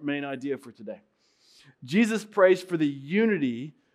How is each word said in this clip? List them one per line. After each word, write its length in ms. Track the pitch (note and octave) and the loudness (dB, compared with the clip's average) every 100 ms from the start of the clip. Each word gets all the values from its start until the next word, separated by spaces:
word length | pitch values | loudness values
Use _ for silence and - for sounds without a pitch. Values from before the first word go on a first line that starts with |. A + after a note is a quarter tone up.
main 240 | D3 C#3+ C#3+ | -6 -6 -6
idea 320 | C3+ C#3 C3+ | -8 -6 -8
for 140 | B2 | -10
today. 300 | A2 G#2+ F#2 _ _ _ _ _ _ - _ | -18 -14 -14 _ _ _ _ _ _ -20 _
Jesus 420 | B2 F3+ A3+ A3 G#3+ | -2 2 2 0 -4
prays 380 | - F#3 F#3 | 4 6 4
for 120 | - E3+ | 0 -2
the 120 | D3 | -2
unity 880 | C#3 C#3 F#3+ A3+ F#3+ C3+ A#2 D3 - _ | -4 -2 0 2 2 -2 -4 -10 -16 _